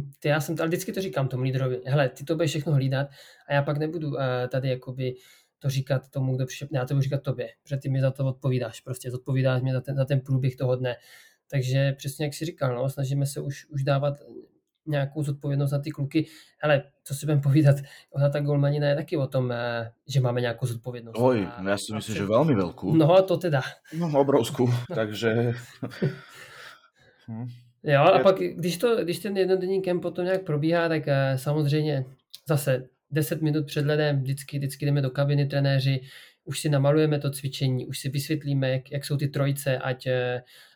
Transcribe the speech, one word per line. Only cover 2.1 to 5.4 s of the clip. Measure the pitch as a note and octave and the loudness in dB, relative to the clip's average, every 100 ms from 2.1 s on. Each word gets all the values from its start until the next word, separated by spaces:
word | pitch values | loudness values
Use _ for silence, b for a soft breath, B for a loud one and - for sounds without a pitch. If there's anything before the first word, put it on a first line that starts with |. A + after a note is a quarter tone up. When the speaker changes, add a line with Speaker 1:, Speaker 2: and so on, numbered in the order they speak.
| - | -2
Speaker 1:
to | C#3+ | -4
budeš | E3 E3 | 0 0
všechno | D#3 E3 | 0 0
hlídat | C#3 C3 C3 C#3+ B B B - | 2 2 0 -4 B B B -2
a | |
já | C#3+ | 0
pak | C#3+ D3 | 0 -2
nebudu, | D#3 E3+ D#3 C#3 | -2 -4 -4 -2
eh, | C3 B2 B2+ | -2 -2 -2
tady | C3+ C3 | -2 -2
jakoby | B2+ C3 B2+ B2+ B2+ b b | -4 -6 -6 -6 -6 b b